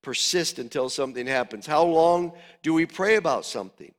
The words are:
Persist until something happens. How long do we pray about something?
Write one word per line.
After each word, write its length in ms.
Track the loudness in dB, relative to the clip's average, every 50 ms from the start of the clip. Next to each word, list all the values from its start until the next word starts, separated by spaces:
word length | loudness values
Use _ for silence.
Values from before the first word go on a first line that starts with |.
Persist 580 | _ -8 -6 -4 -2 0 0 0 -2 -2 -4 -8
until 300 | -12 -6 -4 -4 -4 -2
something 380 | -2 -4 -4 -4 -4 -8 -6
happens. 400 | -2 -2 -2 -2 -4 -8 -14 -6
How 180 | 0 2 2 4
long 480 | 4 4 6 6 6 4 2 0 -4 -8 -14 -20 -20 -20 _ _
do 100 | 0 2
we 140 | 2 0
pray 300 | 0 -2 -4 2 2 2
about 280 | 2 2 0 -2 -2 -2
something? 480 | -6 -8 -8 -8 -10 _ _ -20 -20 _